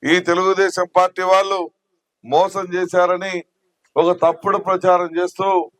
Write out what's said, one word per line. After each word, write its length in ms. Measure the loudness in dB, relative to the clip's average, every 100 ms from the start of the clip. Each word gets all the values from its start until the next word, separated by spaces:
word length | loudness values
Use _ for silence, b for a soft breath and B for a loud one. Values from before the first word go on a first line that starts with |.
| 2
ఈ 20 | 0 2
తెలుగుదేశం 580 | 0 2 2 0 0 -2 2
పార్టీ 260 | 0 0 2
వాళ్ళు 260 | 2 2 -2 -6 _ _ _ _ _ -2
మోసం 320 | 0 0 -2 -6
చేశారని 600 | -6 -2 0 2 0 -4 -10 -12 _ _ _ _ 0
ఒక 100 | 0 2
తప్పుడు 360 | 0 0 -2 -4 -2
ప్రచారం 420 | -2 2 2 0 -4
చేస్తూ 280 | -6 -4 -2 0 -2 _